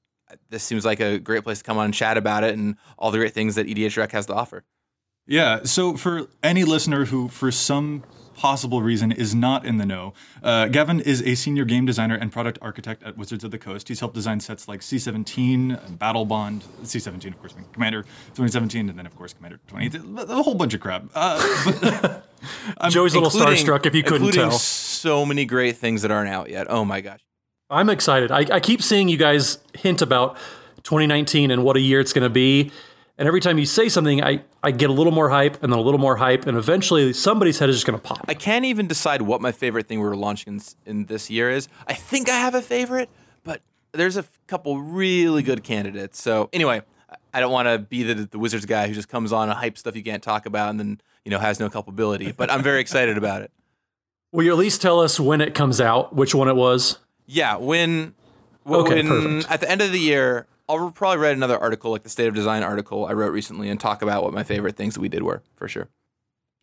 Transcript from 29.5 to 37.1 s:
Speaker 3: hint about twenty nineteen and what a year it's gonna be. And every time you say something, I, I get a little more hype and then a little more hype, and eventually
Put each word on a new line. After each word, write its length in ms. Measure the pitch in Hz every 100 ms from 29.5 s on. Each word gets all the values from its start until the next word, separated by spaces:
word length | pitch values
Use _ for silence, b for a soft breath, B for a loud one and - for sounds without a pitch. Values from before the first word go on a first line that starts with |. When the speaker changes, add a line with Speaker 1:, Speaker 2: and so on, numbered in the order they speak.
| - _
Speaker 3:
hint 260 | - 190 165
about 380 | 143 127 131 - B B B B
twenty 240 | - 156 151
nineteen 440 | 147 147 156 143
and 120 | 127
what 140 | 131 131
a 40 |
year 200 | 135 135
it's 140 | 135
gonna 160 | 135 123
be. 420 | 120 131 139 143 B B B B B
And 80 | 147
every 140 | 180
time 160 | 180 160
you 80 | 143
say 240 | - 226
something, 340 | 180 151 139
I, 160 | 139 139 - _
I 80 | 147
get 180 | 120 139
a 60 |
little 180 | 135 165
more 160 | 160 147
hype 340 | 139 143 143
and 80 | -
then 80 | 117
a 40 |
little 180 | 117 139
more 160 | 135 117
hype, 300 | 127 131 135
and 100 | 117
eventually 560 | 113 185 190 160 135